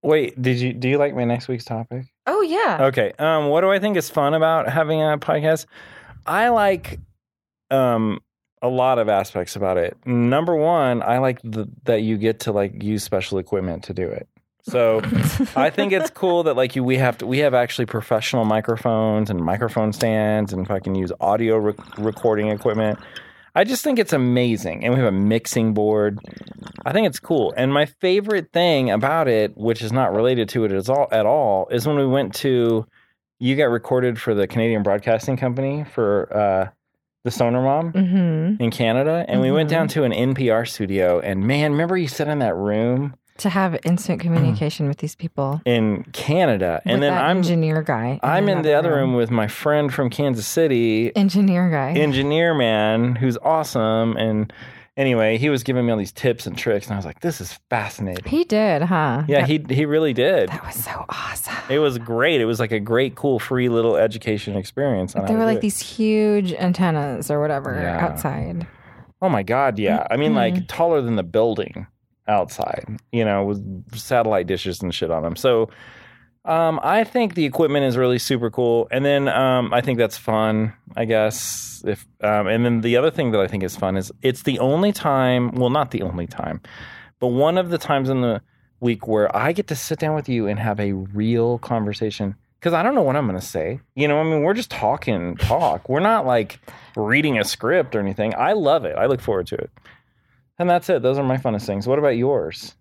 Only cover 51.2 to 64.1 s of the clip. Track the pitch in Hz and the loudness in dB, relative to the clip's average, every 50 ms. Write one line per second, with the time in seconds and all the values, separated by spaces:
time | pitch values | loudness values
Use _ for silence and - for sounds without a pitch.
51.2 | 196 196 170 196 202 196 180 175 180 180 160 143 135 135 170 147 151 147 135 135 | 0 2 2 2 2 4 4 2 2 2 2 0 0 0 2 2 2 2 2 0
52.2 | 139 143 151 160 170 170 160 143 123 113 110 107 107 107 113 113 120 123 123 113 | 0 0 2 2 2 2 2 2 2 2 2 2 2 2 2 2 2 0 0 0
53.2 | 131 131 117 117 - 139 160 160 151 - - 127 110 110 110 113 113 113 113 - | 0 0 0 0 0 0 0 0 -2 -2 -2 0 0 2 2 2 0 0 0 0
54.2 | 110 110 107 107 107 113 - - - - - - - _ _ - 139 135 123 113 | 0 0 0 -2 -2 -4 -8 -18 -20 -20 -20 -20 -20 _ _ 0 0 2 2 2
55.2 | 110 110 113 117 131 151 143 127 117 139 127 127 123 117 113 107 98 - - - | 2 2 2 2 0 0 0 0 0 -2 0 0 2 0 0 -2 -2 -6 -8 -2
56.2 | - 127 117 - - 98 95 - - 120 107 101 - - 107 98 92 80 73 _ | -2 -2 -2 -2 -6 -10 -10 -6 -2 -2 -2 -2 -2 -6 -6 -6 -6 -8 -10 _
57.2 | - 170 160 - 90 87 - - _ _ 123 113 90 - - - 101 95 90 90 | -6 -6 -4 -6 -10 -14 -14 -18 _ _ -4 -4 -4 -6 -8 -8 -6 -6 -6 -8
58.2 | - - - 320 349 - 214 214 220 208 165 139 165 175 185 160 156 139 120 131 | -6 -4 -2 -2 0 0 0 0 2 2 0 0 0 0 0 0 0 0 0 -2
59.2 | 156 151 143 139 127 131 151 156 147 135 127 135 156 147 147 156 160 151 123 120 | 0 2 2 2 4 2 0 0 0 0 0 0 2 2 2 2 2 2 2 2
60.2 | 123 156 190 151 123 107 - - - - - - - - - - - - - - | 2 4 4 4 2 0 -2 -8 -10 -10 -10 -8 -8 -8 -8 -10 -10 -10 -10 -10
61.2 | - - - - - - - - - - 131 147 151 143 127 120 117 117 117 117 | -8 -10 -10 -10 -8 -8 -8 -10 -4 -2 0 2 2 2 0 -2 -6 -4 0 2
62.2 | 127 165 165 156 180 170 117 110 120 104 117 107 101 101 113 120 135 127 135 - | 2 4 4 2 2 0 0 0 0 -2 -2 -2 0 2 2 2 2 0 -2 -2
63.2 | - 143 131 110 - - 131 127 123 123 117 117 113 117 101 76 110 110 | 0 0 0 0 -2 -2 -2 0 2 2 2 4 4 4 4 4 2 2